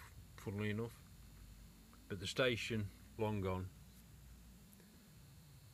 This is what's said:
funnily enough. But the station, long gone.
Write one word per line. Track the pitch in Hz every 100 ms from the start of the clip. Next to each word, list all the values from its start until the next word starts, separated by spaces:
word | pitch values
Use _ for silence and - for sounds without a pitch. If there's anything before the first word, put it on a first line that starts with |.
| - - - -
funnily | - 101 107
enough. | 104 117 - - - - - - - - - - - -
But | 101
the | 95
station, | - 127 120 - 113 98 - - -
long | 107 104
gone. | 92 92 92 - - - - - - - - - - - - - - - - - - - -